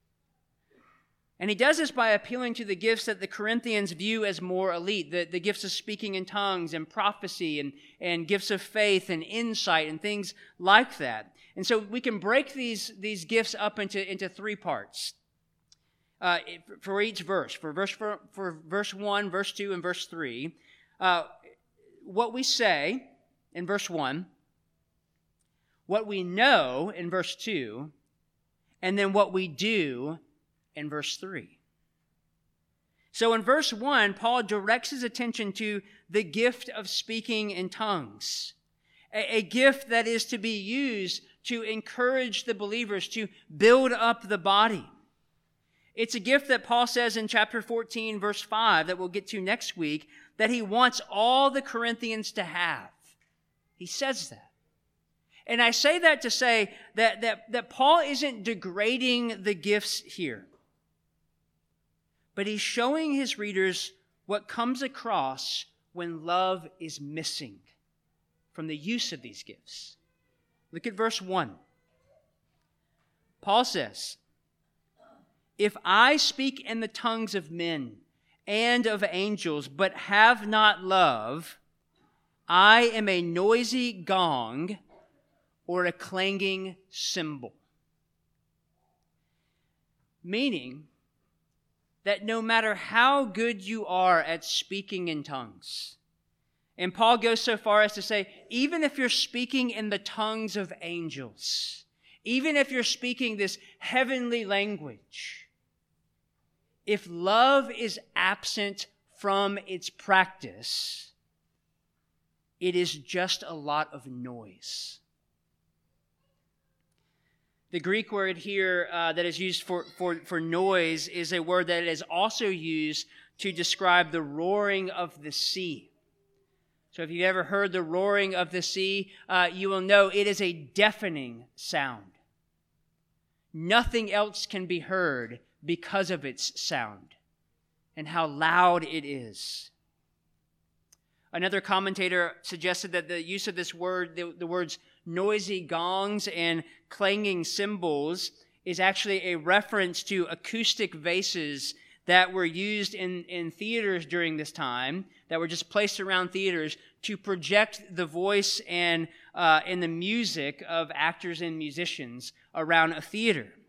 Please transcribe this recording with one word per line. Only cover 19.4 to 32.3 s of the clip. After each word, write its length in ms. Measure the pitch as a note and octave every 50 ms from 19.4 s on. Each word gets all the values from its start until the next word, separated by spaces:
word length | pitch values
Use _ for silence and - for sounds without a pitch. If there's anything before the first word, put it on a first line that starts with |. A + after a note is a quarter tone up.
| G3 -
two, 200 | - - G3+ G3+
and 80 | F#3+ F3
verse 260 | D#3+ F3+ F3 - -
three. 500 | - F3+ E3 D#3 B2+ A#2 A#2+ C#3 E3 - _ _ _ _ _ _ _ _ -
Uh, 240 | F3+ F#3 F3 E3+ D#3 - - - _ - - _ _ _ _ _ _ _ _ - -
what 280 | G3+ F#3 G3+ A#3 B3
we 100 | A3+ B3+
say 640 | C4 - - - A#3 G3+ E3+ D3 C#3+ E3 A3+ C4 - - _ _ _ _ _ _ _ _ -
in 100 | E3+ F3+
verse 240 | E3 G3+ G3+ - -
one, 380 | F3 D#3+ C#3+ B2+ C#3 E3 F#3 - _ _ _ _ _ _ _ _ _ _ _ _ _ _ _ _ _ _ _ _ _ _ _ _ _ _ _ _ _ _ _
what 220 | - F#3+ A3 A3 G#3
we 160 | G#3 F#3+ F3+
know 680 | F3+ F3+ G3+ A#3+ C#4 C4 F#3 C#3+ B2+ B2+ C3+ E3 G#3
in 180 | F#3 E3 F3 F3
verse 280 | F3 F#3 E3+ - -
two, 560 | - - A#3 G#3 D#3 B2+ G#2+ G#2+ A#2+ C#3+ D#3 - _ _ _ _ _ _ _ _ _ _ _ _ _ _ _ _ _
and 160 | - F#3 G3 G3+
then 140 | G3 G3
what 200 | G3 G#3 G3+ F#3
we 140 | F#3 F#3+ F#3
do 720 | F3 C#3+ - F#3 G#3+ A3+ G3+ D#3+ C#3+ B2+ A#2+ C3 D3+ E3 D#3+ _ _ _ _ _ _ _ _ _ _ -
in 160 | D3+ D3+ D3+
verse 260 | D3 D3+ C#3+ - -
three. 420 | - - F#3+ F#3+ C3+ - - _ _ _ _ _ _ _ _ _ _ _ _ _ _ _ _